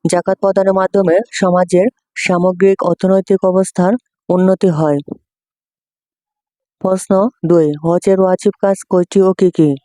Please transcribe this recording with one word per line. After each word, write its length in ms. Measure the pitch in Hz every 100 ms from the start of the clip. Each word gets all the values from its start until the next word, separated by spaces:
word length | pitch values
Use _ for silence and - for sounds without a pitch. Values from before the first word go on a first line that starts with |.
জাকাত 320 | 170 175 170 190
প্রদানের 340 | 196 196 190 190
মাধ্যমে 360 | 185 196 185 175 -
সমাজের 540 | - 185 180 180 180 214 _ _ -
সামগ্রিক 640 | - 180 180 180 196 196
অর্থনৈতিক 560 | 175 170 185 190 185 196
অবস্থার 480 | 190 185 190 - 180 247 _ _ -
উন্নতি 400 | 180 185 185 190
হয়। 280 | 156 156 143 - - _ _ _ _ _ _ _ _ _ _ _ _ _ _ _ _
প্রশ্ন 320 | 190 190 - 190 226 _
দুই, 220 | 165 170 151 147
হজের 360 | 160 180 - 190
ওয়াজিব 340 | 190 185 202 -
কাজ 160 | 196 190 -
কয়টি 300 | 180 175 196 190
ও 20 |
কি 140 | 185 185
কি? 200 | - 151 139